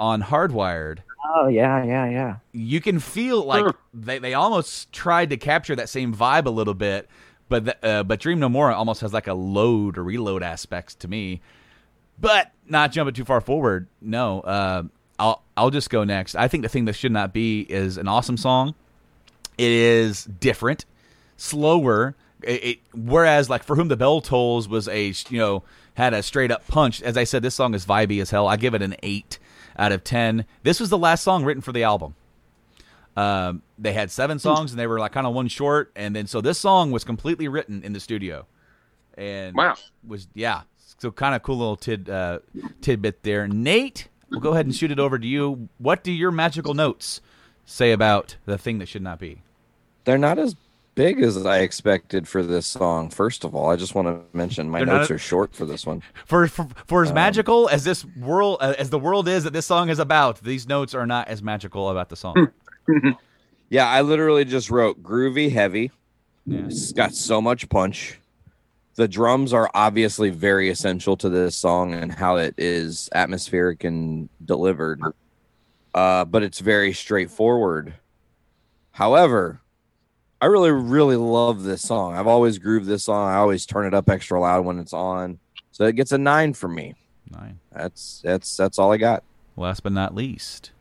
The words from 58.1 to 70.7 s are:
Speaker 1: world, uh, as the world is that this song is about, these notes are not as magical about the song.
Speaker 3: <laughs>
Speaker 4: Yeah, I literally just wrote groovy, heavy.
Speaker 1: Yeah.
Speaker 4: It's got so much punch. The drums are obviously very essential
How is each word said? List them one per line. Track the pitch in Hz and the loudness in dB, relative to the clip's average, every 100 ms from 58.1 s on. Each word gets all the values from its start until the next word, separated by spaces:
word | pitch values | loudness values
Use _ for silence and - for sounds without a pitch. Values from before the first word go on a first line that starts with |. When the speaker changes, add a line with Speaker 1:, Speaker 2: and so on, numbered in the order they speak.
| 127 | -10
Speaker 1:
world, | 123 180 202 170 | -2 0 0 0
uh, | 135 135 | -2 -2
as | 135 | -2
the | 147 | -2
world | 147 202 175 | 0 0 0
is | 185 | 0
that | 151 | -2
this | 156 - | -4 0
song | 175 170 | 0 0
is | 151 | 0
about, | 147 156 135 110 | 2 4 4 0
these | 113 131 120 | -6 -6 -4
notes | 143 139 | -4 -4
are | 131 120 | -4 -2
not | 120 - | -2 -4
as | 107 | -8
magical | 104 107 98 98 98 | -6 -8 -8 -6 -4
about | 92 90 | -4 -6
the | 85 | -10
song. | 92 85 151 - _ - - | -6 -2 -2 -4 _ -8 -2
Speaker 3:
<laughs> | 151 135 123 _ _ _ _ - | 0 0 -2 _ _ _ _ -2
Speaker 4:
Yeah, | 131 123 | 2 4
I | 131 | 4
literally | 143 156 156 147 | 4 2 4 2
just | 131 131 - | 2 -2 0
wrote | 120 113 - | 2 2 0
groovy, | 85 120 131 131 147 | -4 0 0 0 2
heavy. | 117 101 98 127 - _ _ _ _ | 2 2 0 -4 -8 _ _ _ _
Speaker 1:
Yeah. | - - - | -8 -6 -6
Speaker 4:
It's | - - | -8 -4
got | - 104 | 0 0
so | - - 110 | -2 0 2
much | 113 123 - | 2 -2 0
punch. | 107 95 95 - - _ _ _ _ _ _ _ - | 0 2 -2 -12 -16 _ _ _ _ _ _ _ -2
The | 113 | 0
drums | 95 117 131 135 | 2 2 2 2
are | 117 110 | 2 2
obviously | 98 107 107 110 104 107 | 2 2 4 0 2 -2
very | 85 98 98 | 0 2 2
essential | 95 | 2